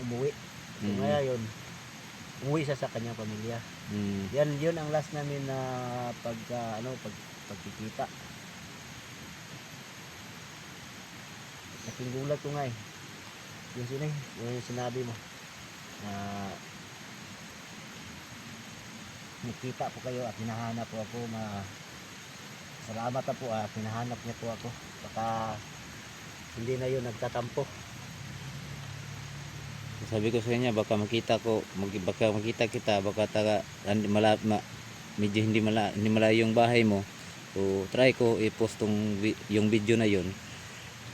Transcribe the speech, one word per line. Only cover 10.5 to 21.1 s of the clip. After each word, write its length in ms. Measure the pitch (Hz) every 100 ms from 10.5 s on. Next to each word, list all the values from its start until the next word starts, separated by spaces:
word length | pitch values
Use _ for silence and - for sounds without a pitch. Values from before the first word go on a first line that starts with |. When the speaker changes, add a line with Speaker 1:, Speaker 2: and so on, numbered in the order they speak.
| - - - - - - - - - - - - -
Speaker 1:
Naking 260 | 117 - 123
gulat 260 | 127 143 147
ko 120 | 143
nga 160 | 143 131
eh. 80 | 113 104 - - - - - - - -
Yung 160 | 123 123
sina-, 220 | 135 151 147 - -
yung 240 | 117 123
sinabi 360 | 117 123 123 127
mo. 120 | 120 107 - - - - - - - -
Na 120 | 104 101 101 101 98 82 - - - - - - - - - - - - - - - - - - - - - - - - - - - -
nakita 480 | 120 107 127 - 131
po 80 | 117
kayo 220 | 123 123
at 140 | 120 104
hinahanap 500 | 110 113 117 117 110
po 160 | 110
ako. 160 | 104